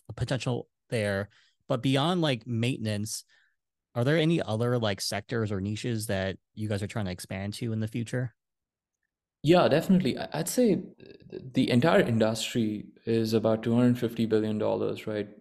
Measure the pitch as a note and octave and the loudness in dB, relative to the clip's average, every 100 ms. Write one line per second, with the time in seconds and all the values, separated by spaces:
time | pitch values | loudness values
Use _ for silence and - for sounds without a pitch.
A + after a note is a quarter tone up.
0 | - - A#2+ C3 - A#2+ - _ - A#2+ | -14 -8 -4 -2 -2 -4 -6 _ -6 -2
1 | G#2 G2 G2+ _ _ _ - C3 C3+ C3+ | 0 0 -4 _ _ _ -4 -2 2 2
2 | D3+ F3+ D#3+ B2+ - A#2 A#2 C3+ A2 G#2+ | 2 2 0 -2 -2 -2 0 -2 -4 -4
3 | G#2 - - _ _ _ _ _ _ - | -4 -8 -14 _ _ _ _ _ _ -2
4 | A#2+ D#3+ D#3 E3+ - A2 A#2+ B2 A2 G2 | 2 2 2 0 0 -2 0 0 0 -2
5 | - G2+ - A#2+ A2 G2+ G2 G#2+ C3 A2+ | -4 -6 -4 -2 -2 -2 -4 -4 -4 -4
6 | G#2+ G2 F#2+ F#2+ _ - G#2+ G#2 G2 - | -2 -2 -2 -6 _ -10 -4 -4 -4 -6
7 | G2 F#2 - G2 G2 G#2 A#2+ A2 A2 A#2+ | -6 -6 -8 -8 -8 -6 -4 -4 -4 -4
8 | A2+ B2+ B2+ _ _ _ _ _ _ _ | -6 -6 -6 _ _ _ _ _ _ _
9 | _ _ _ _ C#3+ F3+ C3 C#3 E3 F#3 | _ _ _ _ 4 6 6 4 4 4
10 | D#3 - - - E3 - B3 F3 - - | 2 -2 -4 -6 -4 2 2 2 -2 -16
11 | - - - - C3 C3 B2+ A#2+ E3 G3 | -20 -20 -16 -14 -6 0 2 4 4 4
12 | C#3+ A2+ A2 A#2 - B2+ G#2+ G#2+ - - | 4 2 2 0 -4 -2 -2 -2 -10 -12
13 | - A2+ A2 A2+ A2 A2 A2+ A#2 B2 B2 | -2 0 2 2 2 0 2 4 4 4
14 | A#2 A2+ A2+ A2 G#2+ G#2+ G#2+ G#2 G#2+ G2+ | 0 -2 2 2 2 0 0 0 -2 -4
15 | - G#2+ G2+ - | -6 -6 -6 -10